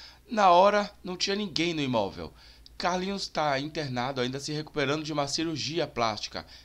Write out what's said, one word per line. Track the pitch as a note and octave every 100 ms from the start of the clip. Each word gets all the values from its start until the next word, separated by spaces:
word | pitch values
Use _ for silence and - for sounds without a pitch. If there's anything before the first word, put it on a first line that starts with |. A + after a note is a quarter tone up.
| - - -
Na | A3 G3
hora, | F3 G3 G#3 G3+ -
não | F#3+ F3+
tinha | - G3+
ninguém | G#3 C#3+ E3+
no | D#3+
imóvel. | C#3 A#2+ G2 D#2+ D#2 - - - - -
Carlinhos | F#3 F3+ F3+ G3 -
tá | - D3+ C3+
internado, | D3 D#3+ D3 B2 B2 C3
ainda | B2 C3+
se | C#3
recuperando | D3+ D3+ D3+ C3+ D3
de | D3+
uma | D3+ C#3
cirurgia | - E3 D#3 A2+ E3 D3
plástica, | - A#2 G#2 - F2+ - -